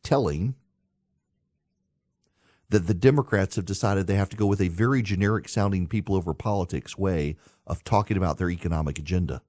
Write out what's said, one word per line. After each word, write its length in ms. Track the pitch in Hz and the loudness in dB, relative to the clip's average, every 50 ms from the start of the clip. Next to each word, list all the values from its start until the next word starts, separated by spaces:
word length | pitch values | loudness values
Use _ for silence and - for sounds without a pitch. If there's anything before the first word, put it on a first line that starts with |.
telling 540 | _ - 170 143 120 80 73 76 95 131 131 _ _ _ _ _ _ _ _ _ _ _ _ _ _ _ _ _ _ _ _ _ _ _ _ _ _ _ _ _ _ _ _ _ _ _ _ _ _ _ _ _ _ _ | _ 0 0 0 2 0 -2 -2 -2 -4 -4 _ _ _ _ _ _ _ _ _ _ _ _ _ _ _ _ _ _ _ _ _ _ _ _ _ _ _ _ _ _ _ _ _ _ _ _ _ _ _ _ _ _ _
that 180 | - 107 85 | 2 2 4
the 60 | 85 104 | 2 0
Democrats 640 | 85 82 135 143 147 127 - - 101 95 - - | 4 4 4 6 4 2 2 2 2 2 0 -2
have 80 | 110 92 | -6 -4
decided 420 | 90 98 - - 104 101 98 95 | -4 -4 -2 0 2 2 2 0
they 80 | 90 98 | 2 2
have 140 | 101 98 - | 0 0 0
to 80 | - | 0
go 80 | 107 107 | 0 2
with 160 | 101 101 98 | 2 2 2
a 80 | 95 90 | 0 -2
very 320 | 82 87 113 127 139 131 | 0 0 0 2 2 0
generic 480 | 110 95 104 90 101 101 110 104 - - | 0 0 0 0 2 2 0 -2 -4 -4
sounding 380 | - 110 101 101 98 92 90 | -2 0 0 2 0 0 -2
people 280 | 82 - 107 - - 98 | -2 -2 -4 -2 0 0
over 180 | 95 82 85 76 | 0 0 -2 -6
politics 640 | - - 110 104 101 87 - - 69 - - - | -4 -2 -2 0 0 -2 -2 -4 -8 -8 -10 -6
way 380 | - 98 95 90 80 73 73 80 _ _ - _ _ _ | -2 -2 0 0 0 -2 -2 -4 _ _ -20 _ _ _
of 160 | - 82 - _ | -8 -8 -8 _
talking 320 | - 107 101 101 - 107 | 0 0 0 2 0 -2
about 220 | 95 95 85 76 | 0 0 -2 -2
their 120 | - 90 87 | -2 -2 -4
economic 480 | 87 85 - 85 82 80 78 73 67 | -4 -4 -4 -2 -2 -2 -2 -4 -4
agenda. 440 | - 73 78 92 90 90 69 69 67 _ | -6 -6 -2 -2 -2 0 -2 -6 -10 _